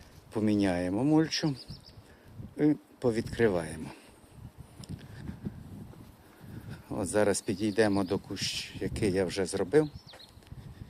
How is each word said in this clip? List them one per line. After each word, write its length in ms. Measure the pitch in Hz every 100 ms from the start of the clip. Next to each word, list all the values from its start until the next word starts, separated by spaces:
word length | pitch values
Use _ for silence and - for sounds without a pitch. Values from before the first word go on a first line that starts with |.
| - - -
поміняємо 720 | 110 107 104 98 87 90 101
мульчу 520 | 139 156 160 - 160 127 - - - - - - - - - -
і 180 | 151 147 - -
повідкриваємо. 880 | 123 110 110 - 113 90 80 78 69 - - - - - - - - - - - - - - - - - - - - - - - - - - - - - -
От 180 | - 95
зараз 340 | 101 101 95
підійдемо 600 | - 95 107 101 107 98
до 160 | 95 98
кущ, 560 | - 95 - - - -
який 320 | 95 - 107
я 140 | 92 87
вже 200 | 95 92
зробив. 440 | 98 92 147 151 - - - - - - - - - -